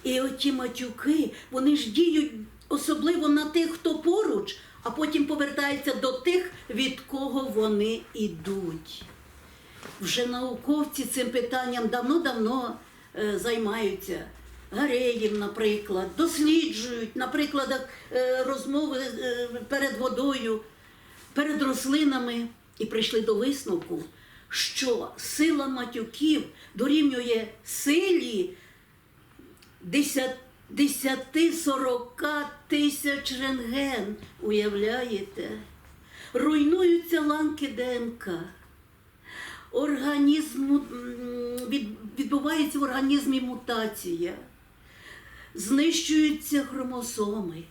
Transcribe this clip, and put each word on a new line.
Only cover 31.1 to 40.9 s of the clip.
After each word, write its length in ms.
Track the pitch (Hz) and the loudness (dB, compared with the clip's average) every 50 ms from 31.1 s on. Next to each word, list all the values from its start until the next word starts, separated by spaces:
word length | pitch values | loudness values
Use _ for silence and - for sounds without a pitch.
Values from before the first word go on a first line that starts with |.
| 262 254 - - - 320 330 330 | -2 -2 -6 -2 2 4 4 4
сорока 1000 | - - - 285 269 262 262 254 247 233 240 - - - 339 294 302 294 277 262 - - - - | 4 2 0 0 0 2 2 0 0 -2 -4 -8 -8 -4 -2 -2 -2 -2 -4 -6 -10 -16 -6 -2
тисяч 720 | 311 294 294 294 285 - - 285 285 277 277 - 262 254 | 0 2 2 2 2 0 -2 0 -2 0 -4 -6 -6 -4
рентген. 760 | 269 269 262 254 240 226 240 277 277 269 262 226 190 202 214 - - - - - | -2 -2 -2 -2 -4 -2 -2 -2 0 0 -2 -2 -4 -4 -6 -10 -12 -18 -14 -6
Уявляєте? 1120 | - 214 214 208 208 208 202 202 208 214 233 254 254 240 220 190 196 - - 220 - 208 214 214 - - - - - - - - - - - - - - - | -2 0 2 2 2 2 0 0 0 0 0 -2 -2 -2 -4 -4 -6 -8 -8 -10 -8 -8 -8 -10 -12 -16 -20 -20 -20 -20 -20 -20 -20 -20 -20 -20 -20 -4 -2
Руйнуються 880 | 240 - 294 311 302 285 294 339 370 370 349 339 339 339 - 339 320 | 2 2 4 4 4 6 6 6 6 6 6 6 4 2 2 0 2
ланки 460 | 302 294 294 311 311 302 - - 294 262 | 2 2 2 2 2 0 0 -2 -4 -6
Д 280 | 220 214 247 254 247 | -4 -4 -2 -2 -2
Н 160 | 240 240 226 - - | -2 -2 -4 -6 -8
К. 260 | - 196 170 165 170 190 - - - - - - - _ _ _ _ - _ _ _ - - - - - - - - - | -6 -6 -6 -6 -6 -10 -14 -18 -20 -20 -20 -20 -20 _ _ _ _ -20 _ _ _ -18 -16 -14 -14 -14 -16 -18 -18 -4
Організму, 1040 | - 240 285 302 294 - 269 285 294 285 285 285 294 311 302 302 233 262 269 269 285 | -2 0 2 2 0 0 0 0 2 6 6 6 6 4 2 -2 -4 -4 2 4 4
м, 840 | 285 - - | 2 2 0